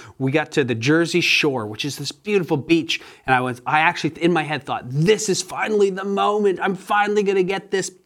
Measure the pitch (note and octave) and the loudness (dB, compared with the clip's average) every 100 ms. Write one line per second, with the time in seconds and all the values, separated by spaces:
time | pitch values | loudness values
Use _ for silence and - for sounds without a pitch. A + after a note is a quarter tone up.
0 | - - C3+ D3+ D3 D#3 B2+ A2+ A#2+ E3 | -16 -4 0 0 0 0 0 0 2 2
1 | E3 F3 E3 - D#3+ B2+ G#2+ G#2+ D3 C3 | 2 2 2 2 2 0 -6 -8 -8 -8
2 | C#3 - G#3 G3+ E3+ D3+ B2 E3 - - | -10 -10 0 0 2 -2 2 0 0 -6
3 | - - - C3 B2+ B2 - D3+ E3 - | -8 -8 0 0 0 -6 -2 2 2 0
4 | D#3 D3 E3 E3 D3+ D3 - A#2+ B2 C#3 | -4 0 0 2 -2 -6 -6 -8 -4 0
5 | E3+ G#3 - F3+ - D3 G#3+ G#3+ G3 F#3+ | 2 2 0 -4 -4 -6 -2 2 2 0
6 | G3 G3 G3+ G#3+ G3+ F3 F#3 F#3 - G#3 | -4 -2 0 2 0 0 -2 -4 0 0
7 | G#3 G#3 G3 G3 F3+ G3 - F#3+ F3+ - | 2 2 2 2 0 -2 -4 -4 -4 -10